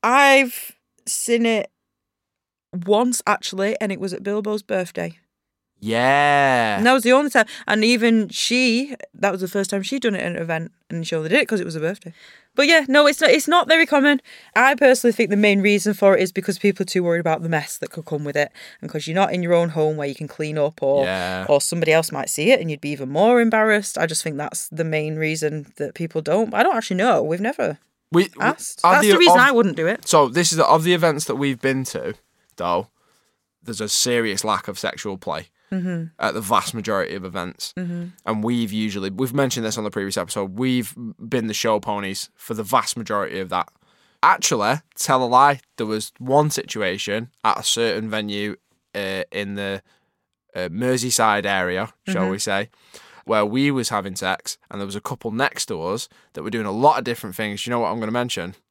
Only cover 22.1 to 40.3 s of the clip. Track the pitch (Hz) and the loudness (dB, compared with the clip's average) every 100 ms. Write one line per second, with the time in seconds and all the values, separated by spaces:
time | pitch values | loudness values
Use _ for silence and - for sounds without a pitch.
22.1 | 143 131 - 170 247 165 147 143 147 131 | -6 -6 -2 2 2 2 -6 -6 -6 -4
23.1 | 147 214 247 233 220 220 214 202 - 165 | 2 4 4 4 2 2 2 0 -4 -2
24.1 | 160 165 143 147 - - 160 165 156 151 | -2 -6 -6 -8 -8 -10 -6 -2 -2 -2
25.1 | 156 156 156 151 151 143 - 147 - 165 | -4 -4 -2 -4 -4 -12 -10 -10 -8 -6
26.1 | 160 151 180 226 214 302 254 - 185 233 | -4 0 0 0 2 2 0 -2 0 2
27.1 | 170 156 175 214 294 202 156 _ _ _ | 2 0 -2 -4 -2 -4 -4 _ _ _
28.1 | 165 196 - 214 311 - - 170 277 214 | 0 0 0 -2 -2 -10 2 4 6 6
29.1 | 185 175 180 262 240 208 160 165 233 - | 8 8 8 8 6 2 2 -2 -2 2
30.1 | 165 135 143 165 165 - 160 165 175 165 | 4 4 2 0 2 4 4 4 2 2
31.1 | 147 - 127 139 123 135 135 127 - 69 | 0 -4 -2 -2 -2 -2 -2 -4 -6 -8
32.1 | 107 _ _ _ - 87 87 107 _ _ | -10 _ _ _ -6 -2 0 -2 _ _
33.1 | _ _ _ _ _ - 104 104 - 123 | _ _ _ _ _ -12 -8 -4 -2 0
34.1 | 120 113 95 107 95 - 95 104 - 104 | 0 0 -2 -2 -2 -4 -6 -8 -6 -10
35.1 | 95 - 78 - _ _ 190 180 170 165 | -8 -8 -8 -10 _ _ -6 -4 -6 -10
36.1 | - - 220 139 107 - 117 101 98 87 | -6 -6 -4 -2 -2 -2 -8 -4 -2 -2
37.1 | 95 92 92 87 - - - 180 175 175 | -6 -10 -8 -10 -10 -12 -10 -8 -8 -12
38.1 | - - 110 110 120 113 107 110 101 98 | -12 -6 -4 -2 -2 -2 -4 -4 -4 -8
39.1 | 95 127 135 135 120 110 117 104 101 98 | -4 -4 -2 -2 -2 -6 -6 -6 -6 -4
40.1 | 101 87 | -6 -6